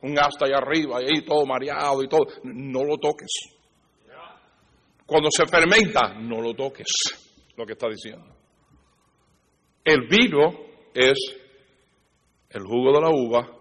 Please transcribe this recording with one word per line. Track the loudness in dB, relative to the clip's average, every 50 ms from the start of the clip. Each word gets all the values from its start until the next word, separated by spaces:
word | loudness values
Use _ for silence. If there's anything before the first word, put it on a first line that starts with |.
| -8
un | -2 0 2
asta | 2 2 2 0 -2
allá | 0 0 0
arriba, | 0 0 -2 -2 -2 -2 -4 -6 -2
y |
ahí | -2 -2 -2 -2
todo | 0 0 0 0
mareado | 0 -2 -4 -4 -6 -6 -4 -2 -2 -2 -2 -2
y | 0
todo, | 2 0 0 0 -4 -16 -16
no | -14 -14 -12 -12 -6 -4 -4 -2
lo | -2 -2 -2
toques. | -2 -4 -4 -4 -8 -10 -10 -10 -10 -14 _ _ _ _ _ _ _ _ _ _ _ _ -20 -20 -20 -20 -20 _ _ _ _ _ _ _ _ _ _ _ _ _ _
Cuando | _ 0 2 2 2
se | 2 0 0
fermenta, | 2 4 2 4 6 4 4 4 4 2 0 0 0 -4
no | -10 -10 -8 -8 -6
lo | -6 -6 -6
toques, | -6 -8 -8 -8 -10 -8 -6 -4 -4 -4 -4 -6 -10 _ _ _ _ _ _ _
lo | -14 -12
que | -12 -10
está | _ -6 -6
diciendo. | -6 -8 -14 -18 -20 -20 -20 _ _ _ _ _ _ _ _ _ _ _ _ _ _ _ _ _ _ _ _ _ _ _ _ _ _ _ _ _ _ _ _
El | 2 2 2 2
vino | 2 4 4 4 4 4 4 4 4 2 -4 -18 -20 -20 _ _ _ _
es | 2 4 4 4 2 -2 -8 -12 -16 -20 _ _ _ _ _ _ _ _ _ _ _ _ _ _ _ _ _ _ _ _ _
el | -14 -14 -8
jugo | -4 -2 0 2 4 4
de | 4
la | 4 4
uva | 2 2 0 2 0 0 0 -2 -14 -20